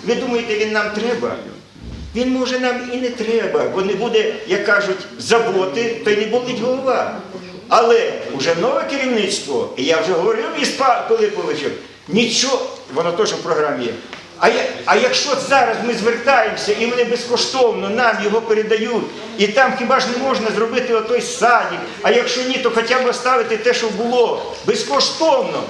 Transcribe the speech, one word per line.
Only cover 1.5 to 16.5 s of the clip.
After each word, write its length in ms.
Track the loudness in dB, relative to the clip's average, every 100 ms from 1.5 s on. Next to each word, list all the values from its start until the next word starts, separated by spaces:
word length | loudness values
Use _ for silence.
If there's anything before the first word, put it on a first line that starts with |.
| -18 -20 -18 -14 -14 -8 -2
Він, 140 | 0
може, 260 | 0 0 0
нам 320 | 0 -2 -4
і 40 | -4
не 140 | -4
треба, 540 | -4 0 0 2 0 0
бо 80 | -2
не 100 | -2
буде, 400 | 0 2 2 0 -4 -2
як 200 | 0 2
кажуть, 400 | 2 2 -4 -8 -10
заботи, 800 | 2 2 4 0 0 0 -2 -2
то 60 | 0
й 60 | 2
не 100 | 2
болить 340 | 0 0 -2
голова. 560 | -2 0 0 0 -2 -6 -12 -14 -14 -16 2
Але 440 | 4 6 4 2 -4 -8 -4
вже 180 | 0
нове 300 | 2 2 0 -2
керівництво, 760 | -2 0 0 0 -4 -2 -2 -2 -2
і 80 |
я 160 | 0 2
вже 120 | 2
говорив 340 | 2 2 0 -2 -2
із 60 | -2
Па-, 360 | 0 2 2 2
Пилиповичем, 640 | 2 2 0 -4 -4 -4 -6 -14 -20 -2
нічого, 580 | 0 2 0 0 0 -2 -10 -6
воно 180 | -2 -2
теж 200 | 0 0
в 40 | -2
програмі 480 | -2 0 0 -2
є. 60 | -4 -6 -12 -18 -18 0
А 100 | 2
я, 160 | 2 -2 -4
а 120 | 2 2
якщо 380 | 4 0 0 -2 2
зараз 280 | 4 4 0
ми 100 | -2
звертаємося, 760 | 0 0 0 2 4 2